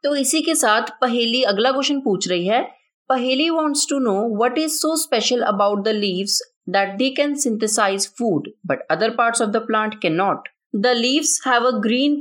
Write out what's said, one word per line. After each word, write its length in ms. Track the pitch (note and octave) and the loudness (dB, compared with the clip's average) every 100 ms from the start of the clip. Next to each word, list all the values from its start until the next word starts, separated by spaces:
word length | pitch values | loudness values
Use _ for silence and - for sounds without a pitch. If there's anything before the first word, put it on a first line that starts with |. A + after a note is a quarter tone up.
तो 120 | C#4+ C#4+ | 0 0
इसी 260 | C4 D#4 | 0 0
के 140 | D#4+ D#4+ | 0 0
साथ 260 | A3+ G#3+ A3+ - | 2 2 0 -2
पहेली 420 | - A#3+ A#3 B3 | 0 2 0 2
अगला 280 | A3+ G3+ A#3+ | 0 2 2
question 280 | C4+ C4+ C#4 | 2 0 0
पूछ 300 | C4 F#3 F3 | 0 -2 0
रही 180 | F3+ F3 | -2 2
है। 140 | A#3 - - _ _ _ | 0 -2 -12 _ _ _
पहेली 400 | C4 B3 C4 D#4+ | -2 0 0 0
wants 360 | D#4+ D#4 C#4+ - | 0 0 -2 -2
to 80 | C#4+ B3 | 0 0
know 120 | G3 A#3 G#3 | 0 0 0
what 160 | A#3 D#4 | 0 2
is 220 | D#4 D#4 | -2 -2
so 160 | D#4 D#4+ | -2 -2
special 420 | - A#3 G#3+ B3 A3 | 0 0 0 0 0
about 320 | G3+ G3+ G3+ G#3 | 2 2 2 0
the 80 | G#3+ | 0
leaves 420 | G3+ F3+ G3 - - _ - G3 | -2 -2 -2 -4 -6 _ -4 0
that 220 | F#3+ G3 | 0 0
they 100 | C4 C4+ | -2 0
can 160 | D4 C#4+ | -2 0
synthesize 720 | A#3+ G#3+ G#3+ G#3+ G3+ G3 G3 - | -2 -2 -2 0 0 0 -6 -4
food, 300 | A#3+ D#3 - - F3 | 0 0 -2 -14 -4
but 140 | C3+ - | -4 -2
other 200 | D#3+ A3 A#3 | 0 0 2
parts 220 | A#3 A#3 | 0 0
of 100 | A3 | 0
the 120 | A3 A3 | -2 0
plant 280 | A3 G#3+ G#3+ | -2 -2 -2
cannot। 500 | F3+ D#3+ G3 E3 - _ _ | -2 0 0 -2 -6 _ _
The 200 | G#3 B3 | 0 2
leaves 400 | B3 A#3+ C#4+ D4 - C4+ | 2 2 0 0 -2 2
have 200 | A#3+ B3 | 2 2
a 140 | A3+ | 0
green 320 | G#3+ B3 C#4+ D4 | 0 2 2 0